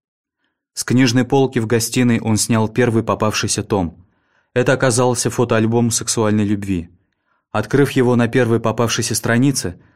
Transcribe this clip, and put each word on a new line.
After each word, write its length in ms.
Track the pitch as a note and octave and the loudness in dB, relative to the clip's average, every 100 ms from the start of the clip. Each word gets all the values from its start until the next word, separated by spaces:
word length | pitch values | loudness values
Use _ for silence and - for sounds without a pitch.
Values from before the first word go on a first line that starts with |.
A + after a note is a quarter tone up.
| _ _ _ _ _ _ _ | _ _ _ _ _ _ _
С 100 | - | -12
книжной 400 | - A#2+ C3 B2+ | -2 2 2 2
полки 340 | A#2+ C#3 C3 B2 | 2 2 2 0
в 80 | G#2+ | 0
гостиной 540 | A#2 - B2+ A#2+ A#2 | -2 -2 0 2 0
он 160 | A2 G#2 | 0 -2
снял 320 | - A2+ G#2+ | 0 0 0
первый 340 | B2 A#2+ A2 | 0 0 2
попавшийся 600 | G#2+ F#2+ G#2+ - G#2+ - | 0 0 -2 -2 -4 -4
том. 440 | G#2 G2+ E2+ - _ _ _ _ _ | -2 -2 -2 -8 _ _ _ _ _
Это 180 | B2+ B2+ | -2 0
оказался 580 | B2+ C3 A#2 B2+ A#2+ A#2+ | 2 2 2 0 0 -2
фотоальбом 600 | - A#2 A2+ A2 A#2 A#2 | -2 0 2 2 2 0
сексуальной 540 | - - - G#2+ G#2+ | -2 -4 -2 0 0
любви. 460 | G2+ G2+ G2 F2+ E2+ _ _ _ _ _ _ | 0 -2 -2 -4 -6 _ _ _ _ _ _
Открыв 400 | G#2+ G#2+ C3+ C#3 | -6 -2 2 2
его 220 | C3+ B2 A#2+ | 2 2 2
на 120 | A#2 | 2
первой 320 | B2+ A#2+ A2+ | 2 2 2
попавшейся 540 | A2+ A#2 A#2 - A2+ | 0 0 -2 -2 -4
странице, 640 | A2+ A2+ A#2+ C#3 C3+ F2+ - _ | -4 0 2 2 0 -4 -10 _